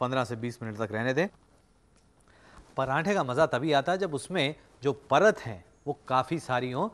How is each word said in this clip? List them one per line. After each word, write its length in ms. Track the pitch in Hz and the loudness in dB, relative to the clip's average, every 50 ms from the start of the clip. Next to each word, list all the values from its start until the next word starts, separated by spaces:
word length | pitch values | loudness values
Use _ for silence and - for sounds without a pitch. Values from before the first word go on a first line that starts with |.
पन्द्रह 240 | 127 123 131 131 123 | -2 0 2 0 0
से 120 | 113 120 | 0 -4
बीस 260 | 110 117 120 117 - | -4 -6 -6 -6 -8
मिनट 160 | 117 113 104 104 | -8 -8 -6 -4
तक 140 | 113 98 | -4 -2
रहने 220 | 107 110 117 131 131 | -2 0 0 2 2
दें। 140 | 147 185 208 - _ _ _ _ _ _ _ _ _ _ _ _ _ _ _ _ _ _ _ _ _ - - - - - - - | 2 0 0 -2 _ _ _ _ _ _ _ _ _ _ _ _ _ _ _ _ _ _ _ _ _ -20 -20 -20 -20 -20 -8 -4
पराठे 380 | - 135 131 135 156 156 196 202 | -4 -2 0 0 0 0 2 0
का 100 | 190 147 | 0 0
मज़ा 220 | 123 123 143 160 | 0 2 2 2
तभी 260 | 156 139 120 135 156 | 2 2 0 0 2
आता 200 | 147 139 131 175 | 2 2 2 2
है 60 | 185 185 | 0 -2
जब 160 | 196 175 147 | -2 -4 -4
उसमें 400 | 135 - - 180 180 135 143 151 - - _ _ _ | -6 -6 -4 -2 -2 0 -2 -2 -6 -14 _ _ _
जो 100 | 131 143 131 - - - | -2 -2 -2 -2 0 2
परत 300 | - 151 196 220 196 - | 4 6 6 6 4 2
है 240 | - 117 104 87 - _ _ _ - | -2 -10 -10 -12 -14 _ _ _ -8
वो 120 | 143 135 - _ - | -8 -8 -8 _ 0
काफ़ी 300 | 127 131 127 - 170 151 | 0 0 0 0 -4 -6
सारी 300 | - - 127 123 127 127 | -4 -2 -2 -2 -2 -2
हों 160 | 123 139 196 220 | -4 -4 -4 -6